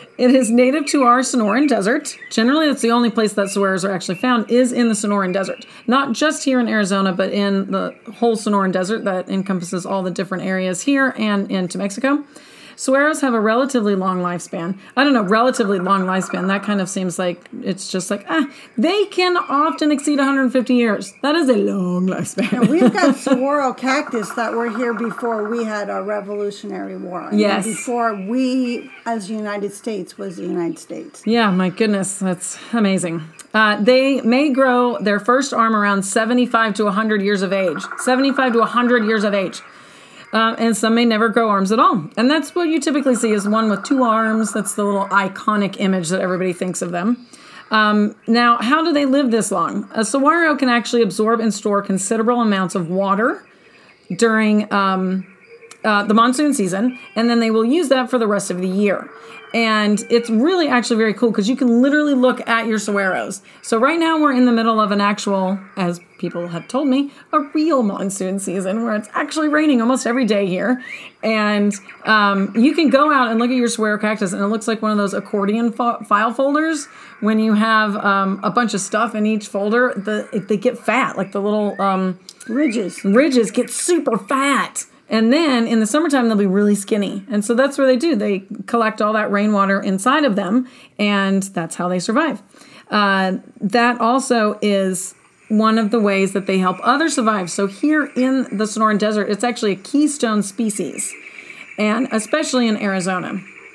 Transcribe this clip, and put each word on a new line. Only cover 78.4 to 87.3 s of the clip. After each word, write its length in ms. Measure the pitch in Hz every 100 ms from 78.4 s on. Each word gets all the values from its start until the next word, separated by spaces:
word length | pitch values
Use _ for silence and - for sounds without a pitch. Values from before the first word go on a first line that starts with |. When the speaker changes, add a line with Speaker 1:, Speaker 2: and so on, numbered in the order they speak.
Speaker 1:
a 80 | 208
bunch 220 | 240 233
of 80 | 202
stuff 340 | - 214 233 214
in 100 | 214
each 220 | 214 208
folder. 460 | 202 208 233 247 -
The, 320 | 196 214 208
it, 160 | 220 175
they 80 | 208
get 200 | 247 247
fat, 400 | - 233 233 -
like 140 | 196
the 100 | 202
little, 400 | 202 214 208 -
um, 380 | 196 190 185 180 - - -
Speaker 2:
Ridges. 520 | 233 302 220 185 - 196
Speaker 1:
ridges 440 | 214 311 254 214
get 200 | - 226
super 480 | - - 339 285 226
fat. 680 | - 262 277 254 175 - - _ -
And 220 | 220 226
then 360 | 285 320 247 226
in 120 | 226
the 60 | 214
summertime, 420 | 294 330 269 233
they'll 80 | 208
be 100 | 202
really 300 | 196 208 202
skinny. 480 | - 214 196 202 -